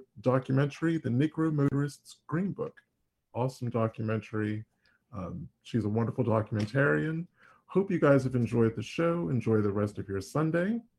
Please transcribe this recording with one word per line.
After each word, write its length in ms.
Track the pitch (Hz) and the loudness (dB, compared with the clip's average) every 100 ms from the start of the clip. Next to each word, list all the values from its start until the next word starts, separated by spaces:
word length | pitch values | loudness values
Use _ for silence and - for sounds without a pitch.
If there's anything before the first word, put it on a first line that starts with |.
| - - | 0 -4
documentary, 760 | 127 131 131 135 143 - 165 165 | 0 0 2 2 0 0 -2 0
The 100 | 120 | 0
Negro 440 | 120 156 160 160 | 2 0 0 0
Motorist's 640 | 151 139 139 143 - - - - | 2 2 0 -2 -6 -20 -20 -6
Green 240 | 160 190 | -4 -2
Book. 220 | - 73 - _ _ _ _ _ | -4 -8 -10 _ _ _ _ _
Awesome 340 | 117 131 - 120 | -4 -4 -4 -4
documentary. 960 | 113 113 - 110 110 - 107 107 107 110 _ _ _ _ | 0 0 0 -2 -2 -4 -4 -2 -4 -8 _ _ _ _
Um, 360 | 98 87 - - _ | -12 -10 -10 -12 _
she's 200 | - 120 | -6 -2
a 40 | 104 | 0
wonderful 360 | 110 113 - | 0 0 0
documentarian. 1000 | 113 110 107 107 107 139 143 151 156 160 175 _ - _ - | 0 0 0 -2 0 2 2 2 -2 -6 -8 _ -20 _ -4
Hope 240 | 180 196 | -2 0
you 80 | 170 | 4
guys 240 | 151 139 | 6 6
have 120 | 127 127 | 4 0
enjoyed 400 | 110 117 113 110 | 0 4 2 2
the 60 | |
show. 460 | 107 - 170 170 170 | -6 -2 0 0 -2
Enjoy 320 | 127 113 110 | 0 2 2
the 120 | 104 | 2
rest 260 | 101 104 - | 0 -2 -4
of 100 | 95 | -6
your 120 | 98 | -6
Sunday. 600 | - 143 160 170 190 233 - | -4 -2 0 0 0 -4 -8